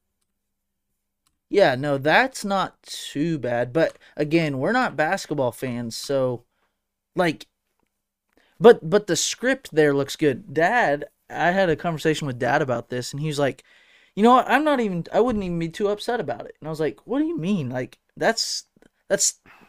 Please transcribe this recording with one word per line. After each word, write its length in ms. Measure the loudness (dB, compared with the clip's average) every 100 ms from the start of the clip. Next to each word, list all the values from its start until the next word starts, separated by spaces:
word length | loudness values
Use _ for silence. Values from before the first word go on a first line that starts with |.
| _ _ _ _ _ _ _ _ _ _ _ _ _ _ -2
Yeah, 260 | 4 4 4
no, 220 | 0 0
that's 480 | 2 4 2 -2 -4
not 360 | -2 -2 -8
too 540 | -18 -16 -10 -4 -2 -2
bad. 360 | -2 -2 -2
But 240 | 0 0 -2 -10 -6
again, 440 | 0 0 0 -2
we're 120 | 0
not 240 | 0 0 0
basketball 560 | -2 -2 -4 -2 -2
fans, 440 | -2 -6 -6 -8 -10
so, 480 | -4 -2 0 -4 _ _ _ _ _ _ _ -2
like, 320 | -2 -2 -10 _ _ _ _ _ _ _ _ _ _ 6
but, 300 | 8 8 4
but 180 | 0 0
the 80 | -2
script 580 | -2 -2 -2 -2 -2
there 200 | 2 4
looks 220 | 2 -2 -2
good. 380 | 0 0 -4
Dad, 520 | 0 0 2 0 -2 -6 _ -12
I 200 | -2 0
had 180 | 2 2
a 60 | 0
conversation 520 | -4 -2 -2 -2 -4
with 120 | -4
Dad 220 | 0 0
about 280 | 0 -4 -6
this, 220 | -8 -8
and 80 | -6
he 60 | -4
was 120 | -2
like, 240 | -2 -2 _ _ _ _ _ 2
"You 80 |
know 80 | 6 6
what? 140 | 4
I'm 140 | 2
not 160 | 2 0
even, 260 | 0 -4 -2
I 60 | 0
wouldn't 220 | 2 0
even 160 | -4 -4
be 100 | -4
too 180 | -2 -2
upset 300 | -2 -4 -4
about 260 | -4 -8 -12
it." 100 | -14
And 80 | -10
I 20 |
was 80 | -4
like, 200 | -4 -4 -4
"What 140 | -2
do 60 | -2
you 120 | -2
mean? 320 | -2 -2 -2
Like, 300 | -6 -8 -12 _ -2
that's, 480 | 0 0 -4 -8 -12 _ _ _ -4
that's, 320 | 0 0 -4 -14 -20